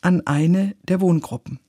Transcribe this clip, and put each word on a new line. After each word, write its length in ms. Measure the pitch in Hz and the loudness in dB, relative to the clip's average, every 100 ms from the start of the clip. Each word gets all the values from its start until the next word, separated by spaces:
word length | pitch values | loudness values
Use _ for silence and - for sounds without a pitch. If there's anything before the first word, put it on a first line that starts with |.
an 240 | 175 180 - | 2 0 0
eine 500 | 143 160 180 196 208 | 0 2 2 0 -6
der 200 | - 185 | -4 0
Wohngruppen. 580 | 185 165 - 120 - 135 | 2 0 -2 -12 -12 -18